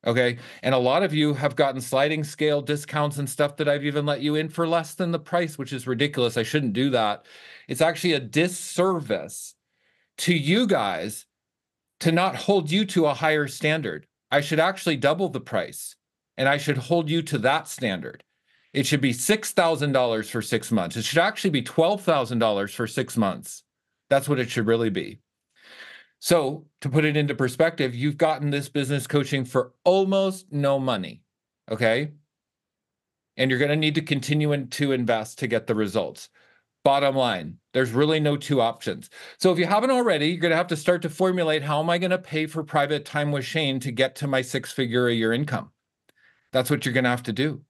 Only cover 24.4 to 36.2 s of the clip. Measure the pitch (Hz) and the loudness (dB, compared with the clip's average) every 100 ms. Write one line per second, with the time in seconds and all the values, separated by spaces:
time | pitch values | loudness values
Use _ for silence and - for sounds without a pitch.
24.4 | 120 - 107 113 113 95 - - _ _ | 0 -2 2 2 2 -2 -8 -12 _ _
25.4 | _ _ - - - - _ _ - 170 | _ _ -20 -20 -20 -20 _ _ 2 2
26.4 | 135 156 - _ 143 139 151 147 147 135 | 2 -4 -14 _ 0 2 4 2 0 0
27.4 | 127 123 165 170 131 120 147 147 160 139 | -2 2 2 2 -2 0 -4 2 0 2
28.4 | 147 143 139 147 135 143 - 147 139 143 | -2 -2 -4 -4 -2 -2 0 -2 0 -2
29.4 | 127 131 - _ 175 190 190 196 190 190 | 0 0 0 _ 2 4 4 2 0 -4
30.4 | - 143 143 139 131 107 85 - _ _ | -8 -2 0 0 0 -2 -4 -14 _ _
31.4 | _ _ - 110 113 117 147 147 _ _ | _ _ -10 0 2 2 -2 -10 _ _
32.4 | _ _ _ _ _ _ _ _ _ - | _ _ _ _ _ _ _ _ _ -2
33.4 | 131 127 143 151 156 151 160 143 - 151 | 0 2 0 2 0 0 -2 -4 0 0
34.4 | 151 143 123 - 143 131 120 113 107 - | 0 -2 -4 -4 0 0 0 -2 -2 -8
35.4 | 127 113 - 107 104 104 80 - | -2 -2 0 0 0 -2 -4 -8